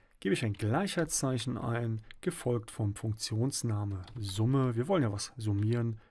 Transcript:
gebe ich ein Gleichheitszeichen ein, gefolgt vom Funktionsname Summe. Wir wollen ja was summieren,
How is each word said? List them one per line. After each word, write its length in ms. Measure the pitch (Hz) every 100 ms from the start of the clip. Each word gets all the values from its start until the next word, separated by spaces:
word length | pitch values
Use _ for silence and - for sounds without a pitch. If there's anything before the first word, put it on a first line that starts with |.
| _ -
gebe 140 | -
ich 100 | 185
ein 100 | 110
Gleichheitszeichen 1040 | 104 107 139 196 - 160 - 135 127 151 120
ein, 420 | 117 117 117 110 - -
gefolgt 500 | 180 170 127 120 110
vom 240 | - 104 104
Funktionsname 1080 | 110 107 - 110 131 - 120 104 101 95 92 117
Summe. 600 | 101 98 117 135 127 117
Wir 120 | 139
wollen 160 | 190
ja 80 | 117
was 220 | 101 - -
summieren, 640 | 107 101 107 120 117 110 -